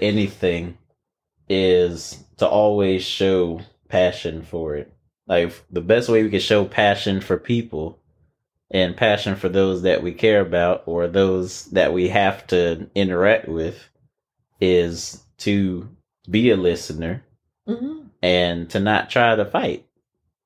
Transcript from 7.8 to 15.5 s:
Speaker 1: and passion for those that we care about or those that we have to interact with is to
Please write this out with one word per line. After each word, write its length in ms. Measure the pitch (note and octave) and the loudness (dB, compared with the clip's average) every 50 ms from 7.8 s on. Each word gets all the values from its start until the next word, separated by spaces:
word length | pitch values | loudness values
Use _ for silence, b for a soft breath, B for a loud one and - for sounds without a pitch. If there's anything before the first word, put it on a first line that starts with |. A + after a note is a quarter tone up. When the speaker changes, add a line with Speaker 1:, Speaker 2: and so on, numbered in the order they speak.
| D#2 D#2+ - _ _ _ _ _ _ _ _ _ _ _ _ _ _ - | -8 -10 -12 _ _ _ _ _ _ _ _ _ _ _ _ _ _ -6
Speaker 1:
and 260 | - F#2+ F#2 F2 F2 | -2 0 0 0 0
passion 400 | - B2 A2 G#2 G2+ - G#2 G2 | 0 2 2 2 2 0 -4 -4
for 120 | F#2+ - F#2 | -2 -2 -2
those 340 | F2 G2 G2 F#2+ F#2 F2+ F2 | 0 2 2 2 0 0 0
that 200 | F#2 F2 - - | 0 0 0 0
we 100 | F2 E2+ | -4 -4
care 280 | - - A2 G#2+ G#2 | 0 2 4 4 4
about 420 | F#2+ F2 E2+ F2 F2 F2 F#2 - - | 2 2 0 0 2 2 0 -2 -4
or 200 | - E2+ E2+ F2 | -4 -4 -2 -2
those 600 | F2 E2+ G2 G2 F#2+ F#2 F#2 F#2 F#2 - - - | 0 2 2 2 2 2 0 -2 -6 -8 -14 -12
that 260 | - F2+ F#2+ E2+ C#2+ E2 | -4 0 2 2 2 2
we 160 | F2+ F2+ F2+ | 0 0 0
have 380 | F#2+ G#2 G2 F#2+ F#2+ - - - | 2 2 0 0 0 -4 -4 -2
to 400 | F#2 F2+ F2 E2+ E2 D#2+ - - - | 0 2 2 0 -2 -4 -8 -8 -4
interact 540 | G2 G2 F#2+ F2+ F2 F#2 G2+ A2 A2 - - | -2 -2 0 0 2 4 4 2 2 0 -4
with 400 | E2 E2 D#2+ E2+ - - - _ _ _ _ _ _ _ _ _ _ _ _ _ _ - | -6 -6 -6 -6 -8 -10 -18 _ _ _ _ _ _ _ _ _ _ _ _ _ _ -2
is 600 | G2 F#2 F#2 F2+ E2+ E2+ E2+ E2 - - - - _ _ _ - | 2 4 4 4 2 2 -2 -8 -10 -12 -14 -18 _ _ _ -8
to 500 | - G#2+ | -4 0